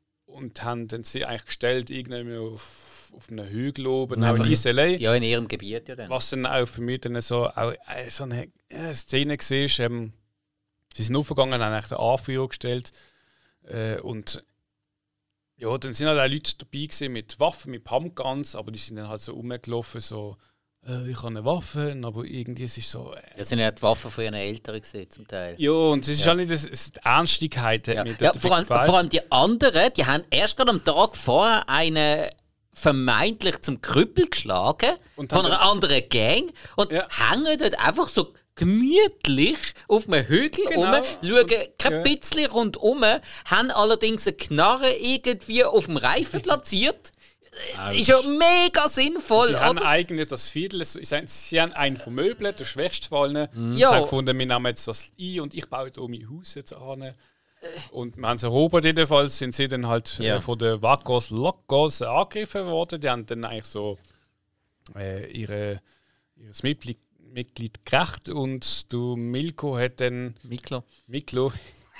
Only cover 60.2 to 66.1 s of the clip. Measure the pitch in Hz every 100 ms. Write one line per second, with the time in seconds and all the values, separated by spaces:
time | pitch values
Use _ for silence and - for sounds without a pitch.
60.2 | 113 104 - 117 113 110 113 139 - 123
61.2 | 117 110 147 - - 139 156 - 117 131
62.2 | 190 214 214 202 180 165 175 165 143 120
63.2 | 104 117 113 113 - 104 104 98 _ _
64.2 | _ _ _ _ _ _ - 98 98 95
65.2 | - - 107 104 104 98 _ _ _